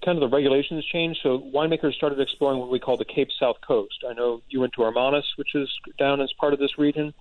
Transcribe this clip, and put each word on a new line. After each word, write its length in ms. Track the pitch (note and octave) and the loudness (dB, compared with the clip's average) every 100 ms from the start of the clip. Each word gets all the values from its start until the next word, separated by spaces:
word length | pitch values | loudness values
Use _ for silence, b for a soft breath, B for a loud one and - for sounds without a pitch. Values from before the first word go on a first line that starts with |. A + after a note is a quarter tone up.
kind 180 | F3+ F3 | 0 2
of 80 | C3 | 2
the 60 | C#3 | 4
regulations 500 | C#3 C3+ C#3+ D#3+ - | 4 4 2 -4 -4
changed, 320 | F3 E3 D#3 | -4 -4 -2
so 200 | C#3+ C3 C#3 | 0 0 0
winemakers 420 | C#3+ D#3+ D#3+ D3+ | 0 0 2 0
started 260 | - D3+ C#3 | 0 0 0
exploring 400 | C3 - C#3 C3 | -2 0 0 0
what 100 | B2 | 0
we 80 | B2+ | -2
call 180 | - A#2+ | 0 0
the 80 | |
Cape 260 | A2+ D#3 B2+ - | 0 -2 -2 0
South 160 | B2+ A2 - | 0 0 0
Coast. 380 | A#2+ G2 - B2 | 0 0 -6 -10
I 40 | |
know 280 | A#2 A#2+ A#2 - | -2 -2 -2 -4
you 100 | C3 | -2
went 120 | B2 | -2
to 80 | - | 0
Armanis, 420 | A2+ A#2 C3 C#3+ - | 0 2 2 2 -2
which 220 | - C#3+ D3 | -6 -4 -2
is 120 | C3+ - - - | -4 -6 -8 -2
down 220 | C#3 C#3+ | 0 2
as 120 | C3+ - | -2 0
part 140 | D3 | 0
of 80 | C#3+ | 2
this 180 | C#3 - | 0 2
region, 340 | D3 D3+ D3+ - | 0 2 -4 -8